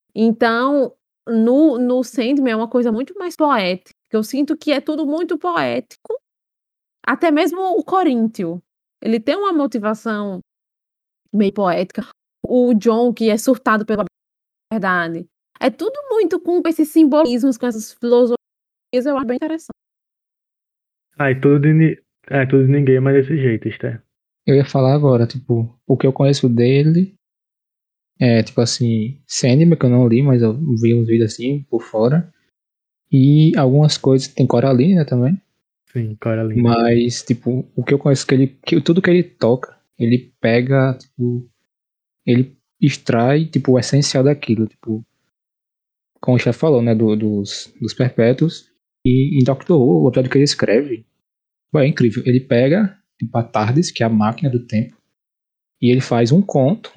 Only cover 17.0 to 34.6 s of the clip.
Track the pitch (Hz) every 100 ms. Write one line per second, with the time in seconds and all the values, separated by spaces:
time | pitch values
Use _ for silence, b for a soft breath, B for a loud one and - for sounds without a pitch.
17 | 302 294 247 240 269 233 247 220 214 -
18 | 240 240 247 240 - _ _ _ _ 247
19 | 254 277 240 247 311 320 - - _ _
20 | _ _ _ _ _ _ _ _ _ _
21 | _ - 139 131 139 143 147 156 160 -
22 | _ _ - 139 135 135 131 143 135 131
23 | 135 139 135 156 131 110 - - 123 117
24 | - _ _ _ - 139 135 139 131 147
25 | 143 120 117 131 - 117 117 - - 131
26 | 139 131 139 143 131 117 120 139 151 170
27 | 190 - _ _ _ _ _ _ _ _
28 | _ _ 127 113 110 - 120 - 120 113
29 | 110 139 _ - 131 131 170 160 127 123
30 | 120 117 143 127 113 117 156 113 117 117
31 | 113 113 110 - 123 143 139 113 - 110
32 | 117 160 165 _ _ _ _ _ _ _
33 | _ 139 135 151 156 160 131 139 151 -
34 | 135 135 131 - 127 120